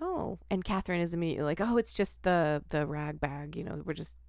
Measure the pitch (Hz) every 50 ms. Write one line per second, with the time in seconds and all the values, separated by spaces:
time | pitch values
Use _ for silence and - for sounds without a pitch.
0 | 311 370 370 302 - - - - - - 196 185 185 - 190 190 - - 180 175
1 | 170 165 170 170 170 160 147 - 151 147 160 - 202 233 240 233 226 - - -
2 | 196 185 - - - 185 180 175 160 151 151 147 - - - 151 147 143 151 151
3 | 151 151 151 151 - 143 139 143 147 147 160 170 165 - - 147 151 175 151 160
4 | 160 - - - -